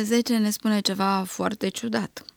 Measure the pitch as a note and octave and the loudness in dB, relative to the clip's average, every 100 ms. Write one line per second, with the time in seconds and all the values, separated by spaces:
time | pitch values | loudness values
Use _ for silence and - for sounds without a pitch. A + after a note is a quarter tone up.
0 | G#3+ A#3 A#3+ A3+ G#3 G#3 A3 G#3 G3 F#3+ | 2 2 2 2 2 0 0 2 0 0
1 | G3 G3 F#3 - F#3 G#3 F#3+ - A#3 A3+ | 2 2 -2 -2 -2 -2 -4 -2 -2 -2
2 | G3 - - | -2 -8 -20